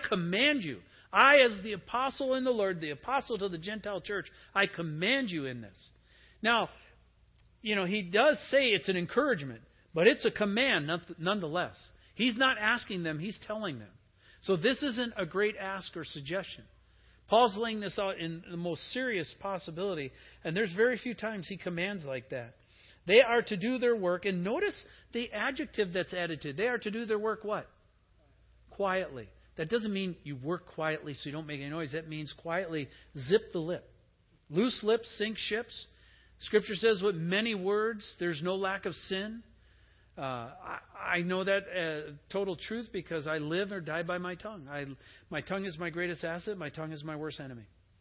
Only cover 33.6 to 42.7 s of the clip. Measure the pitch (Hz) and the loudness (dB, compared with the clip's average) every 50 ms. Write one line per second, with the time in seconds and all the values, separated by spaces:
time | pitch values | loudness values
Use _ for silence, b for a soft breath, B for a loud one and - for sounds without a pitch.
33.6 | 156 165 175 143 - - - _ _ _ _ _ _ _ _ _ _ - 147 170 | -2 -2 -4 -6 -8 -12 -20 _ _ _ _ _ _ _ _ _ _ -2 2 2
34.6 | 226 262 220 - - 208 226 226 226 - - - 208 220 220 - - - 208 220 | 2 2 0 0 0 2 2 2 0 -4 -8 -4 -4 -4 -4 -4 -4 -4 -4 -4
35.6 | 247 - - - - b b b b b b b b b b - - - - 214 | -4 -6 -12 -16 -16 b b b b b b b b b b -18 -2 2 4 4
36.6 | 208 - 214 170 214 226 220 185 185 208 196 160 160 170 180 202 220 233 220 196 | 4 2 0 2 4 4 4 4 2 0 0 0 0 0 0 2 0 0 -2 -2
37.6 | 180 190 208 208 214 220 233 208 - - - - 175 175 165 143 156 180 190 190 | 0 0 0 2 0 0 -2 -6 -10 -14 -8 -4 -2 -2 -2 -2 -2 -2 -2 0
38.6 | 196 190 190 196 - 196 160 - - - 190 190 196 214 220 233 - - b b | -2 -2 -2 -4 -4 -6 -8 -8 -6 -4 -4 -4 -4 -6 -8 -10 -14 -18 b b
39.6 | b b b b b b b b b b _ - 143 135 127 120 117 123 143 180 | b b b b b b b b b b _ -8 -6 -6 -4 -6 -8 -10 -12 -14
40.6 | 185 175 175 185 - - - 202 196 185 180 175 175 180 180 185 190 190 196 196 | -12 -12 -12 -12 -12 -14 -14 -8 -4 0 0 0 2 0 0 0 2 2 2 2
41.6 | 196 196 180 185 165 165 156 151 151 151 147 143 - - - 190 202 190 175 - | 0 -2 -4 -2 -2 -2 -2 -4 -6 -10 -12 -16 -12 -6 -2 -2 -2 -2 -2 -4
42.6 | - - | -6 -6